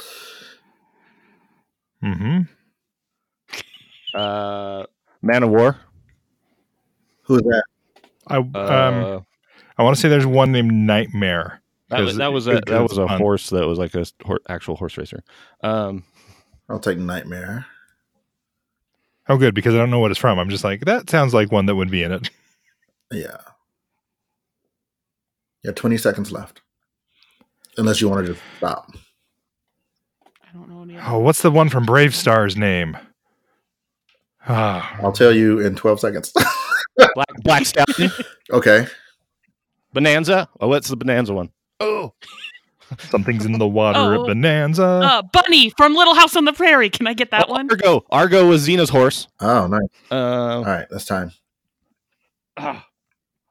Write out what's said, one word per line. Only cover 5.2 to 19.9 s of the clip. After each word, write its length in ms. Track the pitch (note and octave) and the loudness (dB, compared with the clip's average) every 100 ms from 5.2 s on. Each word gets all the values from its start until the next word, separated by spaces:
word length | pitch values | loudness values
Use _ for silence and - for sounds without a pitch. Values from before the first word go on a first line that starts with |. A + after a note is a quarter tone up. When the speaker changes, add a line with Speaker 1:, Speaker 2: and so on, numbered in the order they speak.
Speaker 2:
Man 200 | G#2+ A#2+ | 0 2
of 80 | A#2 | 4
War. 280 | G#2+ B2 C#3 _ _ _ _ _ _ _ _ _ _ _ _ _ _ | 4 4 0 _ _ _ _ _ _ _ _ _ _ _ _ _ _
Speaker 3:
Who 120 | - B2+ | 0 2
is 60 | |
that? 200 | A2 A2+ - _ _ _ _ _ - | 2 -2 -4 _ _ _ _ _ -4
Speaker 1:
I, 80 | C#3 | -4
um, 160 | B2+ | -4
Speaker 2:
Uh, 680 | G2+ G2+ C3+ C3 B2 G#2+ F#2+ F2+ _ _ _ _ - | -6 -2 2 2 0 -4 -8 -14 _ _ _ _ 0
Speaker 1:
I 40 | |
wanna 140 | A#2+ C#3 | 2 2
say 120 | D#3+ | 2
there's 180 | D3 C3+ | 2 2
one 260 | B2+ C3+ | 2 2
named 200 | B2+ A#2 | 2 2
Nightmare, 920 | A2 G#2+ G#2 G#2+ A2 G2 E2+ E2 - _ _ _ | 2 2 2 0 -4 -2 -2 -6 -14 _ _ _
Speaker 2:
that 100 | B2 | -4
was, 100 | G2+ | -2
Speaker 1:
'cause 60 | G#2+ | -2
Speaker 2:
that 140 | C#3 | -4
was 140 | C3+ A#2 | -2 -2
Speaker 1:
it 40 | |
Speaker 2:
a, 40 | |
that 140 | A#2 G2+ | -2 0
Speaker 1:
includes 220 | A2+ A#2+ | -2 0
Speaker 2:
was 60 | G2+ | -2
a 80 | F2+ | -2
Speaker 1:
pun. 120 | F#2+ | 0
Speaker 2:
horse 320 | G#2 G2+ - | 0 0 -2
that 160 | F#2 D#2+ | -4 -2
was 120 | E2+ | -2
like 160 | F2 | -4
a 100 | F2+ E2+ - | -6 -8 -10
hor-, 160 | G2 F#2 - | -8 -8 -6
actual 280 | F2 - D#2+ | -12 -10 -10
horse 200 | F2 - | -10 -12
racer. 260 | - - - _ _ _ | -14 -16 -20 _ _ _
Um, 420 | A2 A2 G#2 G2 F2+ _ _ _ _ _ _ | -6 -4 -6 -10 -16 _ _ _ _ _ _
Speaker 3:
I'll 120 | G#2 | -8
take 180 | A2 F2 | -6 -6
Nightmare. 680 | F2+ F2+ D2+ F2+ F2+ A2+ - - _ _ _ _ _ _ _ _ _ _ _ _ _ _ - | -6 -8 -10 -14 -12 -14 -14 -20 _ _ _ _ _ _ _ _ _ _ _ _ _ _ -2
Speaker 1:
Oh, 80 | C#3 | 2
good, 180 | C3 | 2
because 200 | G2+ A#2 | 2 0
I 40 | A2+ | 2
don't 120 | A#2+ | 2